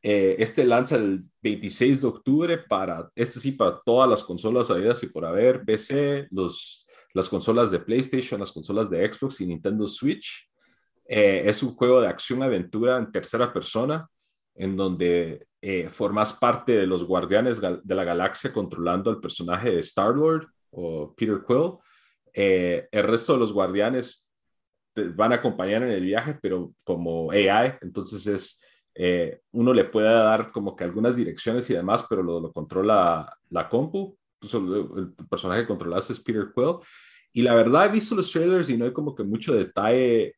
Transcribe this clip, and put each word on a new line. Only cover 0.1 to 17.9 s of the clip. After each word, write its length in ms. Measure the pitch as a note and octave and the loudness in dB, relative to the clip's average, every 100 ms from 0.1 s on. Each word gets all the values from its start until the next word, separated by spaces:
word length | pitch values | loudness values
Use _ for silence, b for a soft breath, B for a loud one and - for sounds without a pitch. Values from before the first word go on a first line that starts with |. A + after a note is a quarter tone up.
| G#2 F#2+ F#2+ | 2 4 2
este 260 | A2 - | 0 2
lanza 340 | B2+ A#2+ B2 C#3 | 4 4 2 0
el 260 | G#2 F#2+ - _ | 0 -2 -6 _
veintiséis 580 | A2 G#2 G2+ - B2 C3+ | -4 -4 -6 0 2 4
de 80 | C3+ | 0
octubre 520 | - - D3 E3+ E3 | -4 0 0 2 -2
para, 500 | - F#2+ F#2 E2 E2 - | -2 -2 -2 -6 -10 -4
este 240 | A#2 B2 | -4 -2
sí, 140 | C3+ | -6
para 280 | C3+ F#2+ - | 2 0 2
todas 240 | - A#2+ C3 | 2 4 6
las 160 | G#2+ | 4
consolas 460 | - F2+ A2 B2 A#2 | 0 -6 0 0 0
habidas 320 | F2 G#2 A#2+ | 0 2 0
y 60 | - | -4
por 180 | D#2+ E2 | -6 -4
haber, 400 | F2+ B2 C3 - | 2 4 2 0
P 120 | A2 | -2
C, 500 | - C#3 C#3+ C#3 C#3 | 0 -2 0 -2 -6
los, 560 | F#2+ F2+ E2+ - - _ b b | -4 -4 -4 -14 -18 _ b b
las 140 | F#2 F2+ | -4 -2
consolas 440 | F#2+ D#2 A#2 A#2 | -2 0 2 2
de 80 | F2+ | 0
PlayStation, 600 | - A#2 C3 C3 B2+ G#2 | 0 -2 0 -4 -4 -6
las 120 | G2 | -8
consolas 380 | - - G2+ G#2+ | -10 -6 -4 -2
de 220 | E2+ G2+ | 0 -2
Xbox 300 | - C3+ - | -2 -8 -6
y 60 | F#2 | -6
Nintendo 400 | E2 G2+ G#2+ G#2 | -4 -4 -2 -4
Switch. 640 | - C3+ - - - _ _ _ _ _ _ _ | -2 -4 -4 -8 -16 _ _ _ _ _ _ _
Eh, 360 | A#2 G#2 F#2+ G2+ | 4 4 4 2
es 160 | G#2 | 0
un 120 | C3 - | -4 0
juego 240 | B2 B2+ | 4 6
de 60 | G#2 | 4
acción-aventura 920 | F2 - B2+ C3+ G2+ F2+ G#2+ A#2+ B2+ | -2 -6 -2 0 -2 -4 -2 0 0
en 140 | A2 | -2
tercera 400 | F#2+ - A#2 A#2+ | -6 -4 -2 -2
persona, 560 | F#2 - A2 C3 D#3 D#3+ _ _ _ _ | -2 -4 -4 -2 -4 -8 _ _ _ _
en 240 | - F#2+ F#2+ | -8 -6 -2
donde, 720 | F#2+ F2+ F2 F2 E2 - - _ | -2 0 2 2 0 -8 -16 _
eh, 280 | G2 F#2 E2 | -6 -4 -4
formas 440 | - G#2 G#2 G#2+ | -4 -2 0 -2
parte 400 | - A#2+ A#2+ - | 2 0 0 2
de 120 | A2+ F#2 | 2 2
los 180 | F2+ | 0
Guardianes 560 | F2 F#2 E2+ G2+ B2 A2 | 0 -2 2 2 2 0
gal-, 220 | G2 F2+ | -4 -6
de 120 | G2 | -4